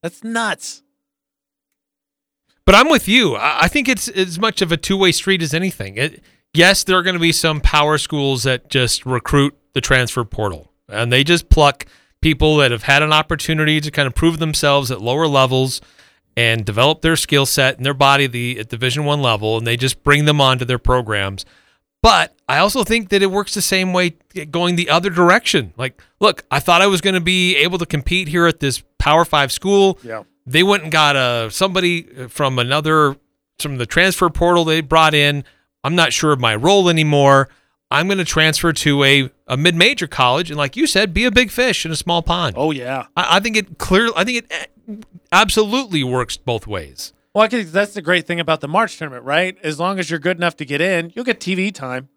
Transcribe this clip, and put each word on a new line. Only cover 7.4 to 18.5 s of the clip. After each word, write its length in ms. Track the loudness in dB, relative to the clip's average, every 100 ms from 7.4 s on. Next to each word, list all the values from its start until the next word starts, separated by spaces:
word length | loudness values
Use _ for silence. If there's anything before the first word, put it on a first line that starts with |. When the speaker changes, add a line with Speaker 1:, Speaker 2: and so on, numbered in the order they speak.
| -2 0
Speaker 2:
power 360 | 2 2 2 0
schools 460 | -2 -4 -2 -2
that 260 | -2 -4 _
just 360 | -2 0 -2 -4
recruit 500 | -6 0 2 2 _ _
the 80 | -8
transfer 420 | 0 0 0 -4
portal, 480 | -6 -4 -6 -6 -16 _ _
and 240 | -6 0
they 120 | 0
just 260 | 2 0 4
pluck 360 | 6 6 2 -14 _ _ _
people 360 | -2 2 2 4
that 140 | 2
have 120 | 0
had 200 | 2 4
an 100 | 4
opportunity 680 | 0 0 -6 -4 -2 0 -2
to 100 | -4
kind 160 | -4 -4
of 80 | 0
prove 240 | 0 0
themselves 500 | -4 -2 0 0 0
at 120 | -6
lower 260 | -4 -2 0
levels 540 | 2 2 0 -2 -6 _ _ _ _ _ -2
and 260 | 0 0 -2
develop 360 | 0 0 2
their 140 | 0 0
skill 300 | 0 0 0
set 320 | 0 0 -2
and 80 | -6
their 80 |
body 320 | 2 2 2 0
at 60 |
the, 280 | -4 -6